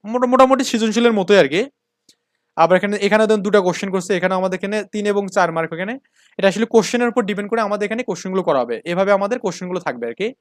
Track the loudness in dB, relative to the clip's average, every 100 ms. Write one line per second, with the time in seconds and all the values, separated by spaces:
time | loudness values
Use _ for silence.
0 | -4 -2 0 4 4 4 0 -2 0 2
1 | 2 2 4 6 6 0 -4 _ _ _
2 | _ _ _ _ _ 0 4 4 2 -2
3 | 2 2 2 2 2 2 2 -2 -4 -6
4 | -2 -2 0 -2 -2 -4 -4 -6 -6 -4
5 | -2 -2 -2 0 0 0 -6 -6 -8 -10
6 | _ _ _ 0 0 0 2 2 2 0
7 | 0 0 -2 -4 -4 -2 -2 -2 -4 -6
8 | -6 -8 -4 -2 0 0 0 -6 -4 -2
9 | 2 2 0 -4 -6 -8 -6 -6 -6 -6
10 | -8 -6 -8 -8